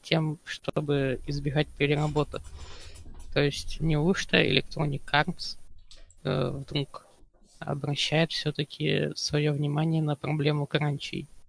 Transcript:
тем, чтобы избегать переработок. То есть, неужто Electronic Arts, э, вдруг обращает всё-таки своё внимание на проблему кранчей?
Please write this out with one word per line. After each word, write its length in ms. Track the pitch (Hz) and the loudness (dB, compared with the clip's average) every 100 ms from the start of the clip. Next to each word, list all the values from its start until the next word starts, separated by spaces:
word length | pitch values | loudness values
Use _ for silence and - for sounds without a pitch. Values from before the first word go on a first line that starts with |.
тем, 380 | - 160 156 151 - | 2 2 2 -2 -8
чтобы 720 | - - - 147 143 135 123 - | -6 -4 -2 0 2 2 -2 -4
избегать 400 | 143 143 143 151 | -2 0 2 0
переработок. 720 | - 143 147 151 147 143 - - - - - - - - - - | 2 2 4 2 2 0 -4 -10 -14 -12 -12 -14 -14 -14 -12 -2
То 80 | 143 | 2
есть, 360 | 143 139 - - | 2 0 -4 0
неужто 560 | 160 151 160 196 - 180 | 2 4 4 2 4 4
Electronic 640 | 156 147 - 151 151 143 - | 6 2 0 -2 -2 -2 2
Arts, 440 | 143 151 - - - - - - - - - | 2 2 -2 -8 -10 -14 -16 -18 -18 -20 -6
э, 260 | 147 143 139 | -2 0 0
вдруг 560 | 139 135 147 135 - - - - _ - - | -2 -4 -4 -4 -8 -18 -20 -20 _ -20 -12
обращает 720 | - 143 143 143 - 151 165 | -6 -4 -2 -2 2 4 2
всё-таки 800 | - 151 151 156 - 151 151 147 151 | 2 -2 -2 -6 -2 0 2 0 -2
своё 380 | - 147 151 | -2 2 2
внимание 480 | 143 147 147 160 160 | 0 0 2 2 2
на 140 | 151 143 | 0 -2
проблему 500 | 143 151 147 147 143 | -2 2 2 2 0
кранчей? 640 | 147 147 143 - 143 143 - | 0 0 -2 -4 -8 -8 -16